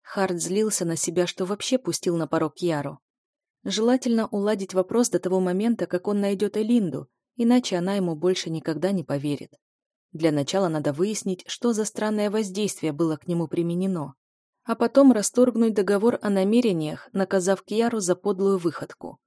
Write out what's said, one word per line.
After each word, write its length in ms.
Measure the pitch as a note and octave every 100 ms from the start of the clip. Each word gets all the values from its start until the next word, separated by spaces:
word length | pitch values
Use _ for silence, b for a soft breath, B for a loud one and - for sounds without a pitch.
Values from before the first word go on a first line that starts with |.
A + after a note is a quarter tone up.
Харт 380 | - G3+ F#3+ F3
злился 460 | E3 F#3+ A3 - E3+
на 100 | E3
себя, 300 | - E3 F3
что 200 | - F#3
вообще 340 | G#3 - B3+
пустил 380 | - - F#3+ E3+
на 100 | D#3
порог 300 | E3 D#3 -
Яру. 420 | F3 D3+ C#3+ C#3 _ _ _ _ _ _
Желательно 640 | - G3 A#3 B3+ B3 A3+ G#3+
уладить 460 | G#3 G3+ G#3+ G3
вопрос 360 | F#3 F#3 A#3 A#3+
до 100 | F3
того 200 | F3+ F#3
момента, 480 | F#3 F#3 A3+ A#3 F3
как 200 | C4 -
он 120 | G3+
найдёт 380 | G3+ G3 G3+ G#3
Элинду, 500 | A3 A#3+ F3+ D3 C#3+ _ _ -
иначе 400 | A#3 B3 B3 F3+
она 180 | F3+ G3+
ему 200 | F3+ D#3
больше 340 | F3+ F#3 -
никогда 420 | D#3+ - D3+ F3+
не 120 | G3
поверит. 500 | C#3+ C#3+ C#3+ C#3 - _ _ _ _ _ _
Для 200 | D#3 D#3+
начала 360 | D3+ C#3 F#3+ F#3
надо 260 | D#3 D3
выяснить, 500 | C#3+ G3 G#3 G3+ F3+ -
что 260 | - A#3+
за 120 | G#3+ G#3+
странное 440 | - G#3+ G#3+ G#3
воздействие 640 | G#3+ G#3 F#3 G3+ - D#3
было 260 | D3 E3 D#3
к 100 | -
нему 200 | E3+ D#3+
применено, 680 | - E3+ E3+ F#3+ F3 C#3+ - _ _ _ _
а 120 | - A3+
потом 360 | A#3 C4 C#4
расторгнуть 600 | G#3+ G3 - B3+ A3+ A3+
договор 460 | G#3+ F#3+ G3+ A3+ -
о 80 | G#3
намерениях, 800 | G3 F#3+ A#3 A#3+ E3+ D3+ D#3+ -
наказав 500 | - F#3 G3 F3+ F#3+
Кьяру 360 | - G#3 A#3 A3+
за 160 | F3+ F3+
подлую 440 | G3+ F#3 G3 F#3+
выходку. 600 | E3+ - - - E3+ D#3